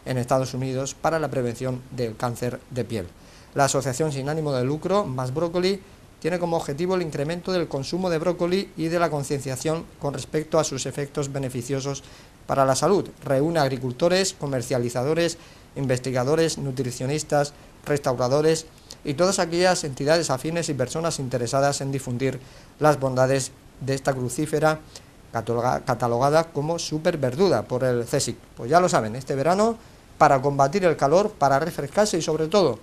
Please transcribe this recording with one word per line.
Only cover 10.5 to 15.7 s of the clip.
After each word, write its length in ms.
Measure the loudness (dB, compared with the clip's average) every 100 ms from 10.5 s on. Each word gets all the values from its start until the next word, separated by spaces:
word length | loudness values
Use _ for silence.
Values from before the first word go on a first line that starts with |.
| 0
a 60 | 2
sus 200 | -4 -6
efectos 460 | -6 -6 -4 -4
beneficiosos 720 | -4 -4 -6 -4 -4 -4 -8 -10 -20 -20 -20 -2
para 180 | 2 4
la 100 | 4
salud. 320 | 4 2 0 -10
Reúne 360 | 0 2 4 2
agricultores, 760 | 2 0 -4 0 2 4 0
comercializadores, 1040 | -4 -4 -4 -2 -2 0 -2 0 2 0 -2 -14 -20 -16